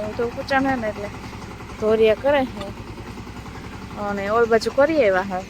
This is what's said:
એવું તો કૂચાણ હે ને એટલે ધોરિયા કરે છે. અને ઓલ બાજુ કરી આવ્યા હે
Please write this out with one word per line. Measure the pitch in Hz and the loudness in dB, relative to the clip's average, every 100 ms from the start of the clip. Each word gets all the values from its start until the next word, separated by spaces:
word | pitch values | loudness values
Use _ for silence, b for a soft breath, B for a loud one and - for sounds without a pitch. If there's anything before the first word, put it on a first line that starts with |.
એવું | 214 208 | -4 -4
તો | 233 | -4
કૂચાણ | 247 254 269 269 | -4 -2 2 2
હે | 262 | 0
ને | 214 | -2
એટલે | 208 202 - - - - - - - | -6 -8 -10 -12 -12 -14 -14 -14 -2
ધોરિયા | 214 220 220 214 | 2 6 6 6
કરે | 269 294 262 | 4 2 2
છે. | 208 196 - - - - - - - - - - - - - 208 | -4 -10 -10 -12 -14 -12 -12 -12 -14 -14 -14 -14 -14 -12 -6 -4
અને | 202 196 | -2 0
ઓલ | 226 233 | 2 4
બાજુ | 226 226 262 | 4 4 4
કરી | 285 311 | 4 6
આવ્યા | 214 185 196 | 6 4 0
હે | 185 | -4